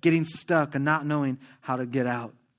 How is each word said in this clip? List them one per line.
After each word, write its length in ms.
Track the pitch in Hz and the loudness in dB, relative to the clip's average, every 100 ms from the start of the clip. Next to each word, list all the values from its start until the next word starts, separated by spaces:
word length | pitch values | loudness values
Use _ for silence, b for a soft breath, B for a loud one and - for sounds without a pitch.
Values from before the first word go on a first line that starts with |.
getting 240 | 170 165 | 4 2
stuck 500 | 160 - - 165 147 | 0 -6 0 2 2
and 100 | 143 | 0
not 200 | 143 156 | 2 0
knowing 340 | 147 151 139 131 B B | 0 0 0 -4 B B
how 160 | - 127 | -6 -4
to 100 | 127 | -2
get 200 | 131 123 | 0 0
out. 280 | 120 117 - _ | -2 -6 -16 _